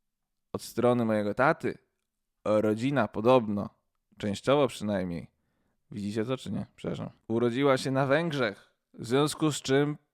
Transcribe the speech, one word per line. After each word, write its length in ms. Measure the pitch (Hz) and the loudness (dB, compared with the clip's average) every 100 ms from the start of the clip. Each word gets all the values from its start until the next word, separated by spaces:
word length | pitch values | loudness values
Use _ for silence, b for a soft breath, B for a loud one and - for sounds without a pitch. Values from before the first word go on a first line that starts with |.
| _ _ _ _ _ | _ _ _ _ _
od 80 | 107 | -10
strony 440 | - - 120 123 110 | -8 0 2 4 2
mojego 280 | 107 104 | 0 0
taty 440 | 101 135 165 117 - _ _ _ _ _ _ - | 2 2 2 -4 -8 _ _ _ _ _ _ 0
rodzina 640 | 107 107 110 131 143 104 | 2 2 0 0 0 0
podobno, 640 | 101 113 127 107 101 98 _ _ _ _ - | 0 4 4 4 -4 -6 _ _ _ _ -8
częściowo 500 | 107 101 - 143 131 | -6 -4 0 2 2
przynajmniej, 600 | - 104 101 90 85 - _ _ _ _ _ _ | -2 -4 -4 -4 -8 -12 _ _ _ _ _ _
widzicie 340 | 107 101 110 110 | -10 -6 -4 -4
to 120 | 131 | -4
czy 140 | - | -6
nie? 140 | - - _ | -10 -10 _
Przepraszam. 340 | - 160 - - - | -10 -8 -10 -14 -6
Urodziła 500 | 113 120 120 139 131 | -2 0 2 2 2
się 140 | 143 | 0
na 140 | 131 135 | -2 0
Węgrzech, 680 | 143 170 143 117 101 _ _ _ | 0 0 -2 -4 -4 _ _ _
w 120 | - 113 | -14 -2
związku 460 | 131 147 - 156 | 0 0 0 -2
z 100 | 139 | -2
czym 360 | - 135 147 147 _ | 0 2 2 -2 _